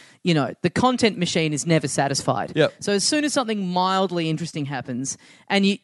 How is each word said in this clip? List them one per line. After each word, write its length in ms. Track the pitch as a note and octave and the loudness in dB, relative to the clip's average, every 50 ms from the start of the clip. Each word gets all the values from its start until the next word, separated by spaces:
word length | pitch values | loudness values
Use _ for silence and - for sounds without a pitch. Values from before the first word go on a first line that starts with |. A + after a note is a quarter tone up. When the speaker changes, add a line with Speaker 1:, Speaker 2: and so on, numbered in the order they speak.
| - - - _ - | -20 -20 -20 _ -2
Speaker 1:
you 100 | F3+ E3 | 0 2
know, 180 | D3+ C3 G#2 F2 - | 2 2 0 -2 -2
the 60 | - F3 | -2 -2
content 460 | - - B3 B3+ B3+ A#3+ B3 A3 F#3 | 0 2 2 2 2 2 2 0 2
machine 360 | - F3 E3 - F3+ D#3+ D#3 | 0 -2 -2 0 0 0 0
is 120 | D3+ C3+ - | -2 -2 0
never 220 | E3+ E3 D#3 D3 | 2 2 2 2
satisfied. 680 | C#3 - D3+ C#3 C#3 C#3 - - - B2+ G#2 E2+ - - | 0 0 0 0 0 -2 -2 0 0 0 0 -2 -2 2
Speaker 2:
Yep. 180 | D3+ D3 - - - | 2 2 2 2 -2
Speaker 1:
So 100 | - - | -4 -2
as 120 | G3+ D4 - | -2 0 0
soon 180 | - D4+ D4+ D4 | 0 0 0 0
as 80 | D4 | 0
something 360 | - C#4+ B3 G#3+ A3 G#3 F#3+ F3+ | 0 0 0 0 -2 -4 -4 -2
mildly 600 | F3+ F3+ F3+ F#3+ F#3+ F#3+ G3 F#3 F3 F3 E3 D#3+ | 0 0 2 2 2 2 2 2 0 -2 0 0
interesting 360 | D#3+ D3 E3+ D3+ - D#3+ C#3+ | -2 -2 -4 -6 -6 -6 -6
happens 520 | C#3 C#3+ B2+ B2 - B2 A#2+ C3+ C3 - - - - - - _ - | -4 -6 -6 -6 -6 -6 -6 -6 -8 -8 -10 -16 -20 -20 -20 _ 0
and, 160 | G3 G3+ G3+ | 2 4 4
you, 140 | G3 G3+ - | 2 2 2